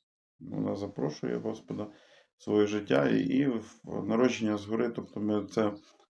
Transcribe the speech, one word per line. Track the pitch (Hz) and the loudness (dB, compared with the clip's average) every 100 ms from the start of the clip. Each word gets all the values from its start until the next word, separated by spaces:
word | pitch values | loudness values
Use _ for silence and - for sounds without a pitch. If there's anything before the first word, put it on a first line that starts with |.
| _ _ _ _ | _ _ _ _
Вона | - 107 104 101 | -10 -4 -4 -4
запрошує | 101 104 139 - 123 120 | -6 -4 -6 -4 -4 -4
Господа | 113 110 - 104 104 - _ - _ _ | -4 -8 -8 -8 -8 -12 _ -20 _ _
в | |
своє | - 107 104 | 0 4 4
життя | 104 101 135 139 | 2 2 4 4
і, | 110 | 4
і | - - 143 113 - - | 2 2 2 0 -6 -16
в | - 104 101 | -8 -6 0
народження | 110 127 113 107 104 | 2 2 2 -2 -2
згори, | 98 113 120 | -2 -2 -2
тобто | 117 117 107 | -4 -8 -6
ми | 104 104 95 | -2 -2 -2
це | - 110 101 - _ _ | 0 0 -2 -12 _ _